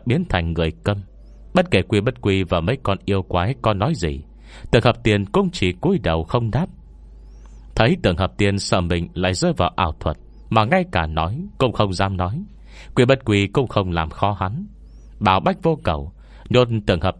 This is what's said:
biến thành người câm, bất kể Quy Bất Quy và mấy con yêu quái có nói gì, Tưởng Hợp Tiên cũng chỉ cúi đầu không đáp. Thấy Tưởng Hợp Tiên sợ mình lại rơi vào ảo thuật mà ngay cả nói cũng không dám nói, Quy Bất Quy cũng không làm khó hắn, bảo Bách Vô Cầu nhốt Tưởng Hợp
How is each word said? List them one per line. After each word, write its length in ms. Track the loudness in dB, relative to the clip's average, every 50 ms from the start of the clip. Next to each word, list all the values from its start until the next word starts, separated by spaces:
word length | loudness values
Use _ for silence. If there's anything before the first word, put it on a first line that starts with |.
| 0
biến 180 | 0 0 0 0 0
thành 240 | -2 -2 0 0 0
người 200 | 0 0 -2 -2 -4 -4
câm, 120 | -4 -4 -4 -6 -12 -18 -20 -20 -20 -20 -20 -10 -2 0
bất 160 | 0 2 2
kể 120 | 2 0 2
Quy 180 | 2 2 0
Bất 200 | 2 0 -2 -2
Quy 220 | 0 0 2 2 2
và 180 | 2 0 0
mấy 160 | 2 0 -2 -2 -2
con 160 | -2 -4 -2 -2
yêu 180 | -2 -2 -2 -2
quái 320 | 0 0 0 0 0 -2 -2 0
có 120 | 0 0
nói 180 | 2 0 -2 -2
gì, 280 | -2 -2 -4 -4 -4 -10 -14 -20 -20 -20 -20 -20 -16 -4 2
Tưởng 120 | 2 4 4
Hợp 180 | 4 2 2 2
Tiên 220 | 2 2 2 2
cũng 240 | 2 2 2 2 2
chỉ 220 | 0 0 0 0 0
cúi 260 | 0 0 0 0 0
đầu 260 | 0 0 0 0 -2
không 260 | 0 -2 -2 0 0
đáp. 160 | -2 -2 -4 -4 -8 -14 -20 -20 -20 -20 -20 -20 -20 -20 -20 -20 -20 -20 -20 -20 -20 -20 -18 -10 -4
Thấy 220 | -2 0 0 0 0 0
Tưởng 140 | 0 0
Hợp 160 | 0 -2 -4 -2
Tiên 220 | 0 0 0 0 -2
sợ 220 | -2 -2 0 0
mình 280 | 0 0 -2 -2 -4 -4 -4
lại 200 | -2 -2 -2 0
rơi 180 | 0 -2 -2 0
vào 140 | 0 -2 -2 0
ảo 160 | -2 -2 -2 -2 -4
thuật 160 | -4 -4 -4 -6 -8 -20 -20 -18 -8 -2
mà 140 | 0 2 2
ngay 200 | 4 2 0 0 0 0
cả 140 | -2 0
nói 400 | 0 0 -2 -2 -2 -2 -6 -8 -8 -2 0
cũng 140 | 0 0 2
không 200 | 2 0 0 0
dám 240 | 0 -2 -2 0
nói, 280 | -2 -2 -2 -4 -6 -8 -10 -14 -20 -20 -20 -20 -20 -14 -4 2
Quy 100 | 4 4
Bất 200 | 4 2 -2 -2
Quy 220 | 2 2 4 2
cũng 220 | 2 0 0 -2 0
không 220 | 0 -2 -2 0
làm 200 | 0 -2 -2 -4
khó 260 | -4 -2 -2 -2 0 -2
hắn, 260 | -4 -4 -4 -6 -10 -10 -14 -18 -20 -20 -20 -20 -20 -18 -8 -2
bảo 200 | 2 4 4 4
Bách 220 | 2 0 -2 0 0
Vô 160 | -2 -2 0 0
Cầu 280 | -2 -2 -2 -4 -8 -12 -18 -20 -20 -20 -14 -6 0
nhốt 200 | 4 4 4 4 2 -2 0
Tưởng 140 | 0 0 2
Hợp 160 | 2 -2 -2 -2